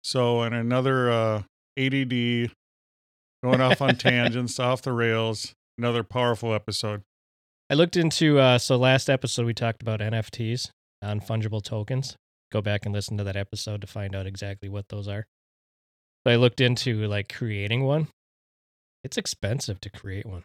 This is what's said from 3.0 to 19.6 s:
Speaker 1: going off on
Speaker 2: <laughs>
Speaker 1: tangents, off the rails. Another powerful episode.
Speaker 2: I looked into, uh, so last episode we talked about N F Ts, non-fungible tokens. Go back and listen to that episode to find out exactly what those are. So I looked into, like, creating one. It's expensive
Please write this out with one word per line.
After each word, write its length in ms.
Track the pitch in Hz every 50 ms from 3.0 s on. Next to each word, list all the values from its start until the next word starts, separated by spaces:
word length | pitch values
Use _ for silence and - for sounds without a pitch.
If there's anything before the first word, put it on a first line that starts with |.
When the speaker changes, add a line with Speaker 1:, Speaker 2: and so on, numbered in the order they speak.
| _ _ _ _ _ _ _ _ -
Speaker 1:
going 160 | 123 127 123
off 200 | 131 127 123 -
on 140 | 139 135 131
Speaker 2:
<laughs> 20 |
Speaker 1:
tangents, 600 | - - - 127 120 120 120 117 127 123 117 - -
off 220 | 127 123 127 123
the 120 | - 135 123
rails. 600 | 117 117 117 113 113 113 113 110 104 - - - _ _ _ _
Another 260 | - 120 120 117 117 110
powerful 500 | _ - 127 123 120 117 107 120 117 110
episode. 480 | 104 - - 101 - - 107 104 104 - _ _ _ _ _ _ _ _ _ _ _ _ _
Speaker 2:
I 40 | 139
looked 220 | 147 170 175 -
into, 400 | 175 165 160 - - 160 156 147
uh, 200 | 139 131 127 123 120
so 160 | - - 135
last 320 | 123 123 131 131 131 - -
episode 360 | 135 127 - 123 - - 117
we 60 | 117 110
talked 260 | - 123 113 110 _
about 200 | 117 113 110 104
N 120 | 104 110 113
F 160 | 110 107 -
Ts, 400 | - - 113 110 120 127 - - _ _ _ _ _ _
non-fungible 600 | - 104 104 104 - - 113 113 107 107 107 107 101
tokens. 520 | - 107 107 107 - 131 127 131 - - _ _ _ _ _ _ _
Go 100 | - 110
back 240 | 101 104 104 101 -
and 80 | 104 101
listen 240 | 104 101 - 110
to 60 | 104 101
that 120 | 98 95
episode 460 | 98 98 _ - 107 - 110 107 101
to 60 | 98
find 280 | - - 104 101 98 98
out 120 | 98 95
exactly 420 | 98 98 95 101 101 98 98 - 98
what 200 | 98 101 98 _
those 180 | 104 104 101
are. 180 | 104 101 104 110 _ _ _ _ _ _ _ _ _ _ _ _ _ _ _ _ _ _ _ _
So 60 | 127 120
I 20 |
looked 260 | 117 127 123 120 -
into, 460 | 131 120 123 113 - 127 113 107 107
like, 260 | 104 101 101 98 - -
creating 500 | - 127 110 104 101 101 104 113 123 135
one. 240 | 135 143 156 156 - _ _ _ _ _ _ _ _ _ _ _ _ _ _ _ _ _ _ -
It's 140 | 135 -
expensive 640 | 240 196 - - _ - 101 117 139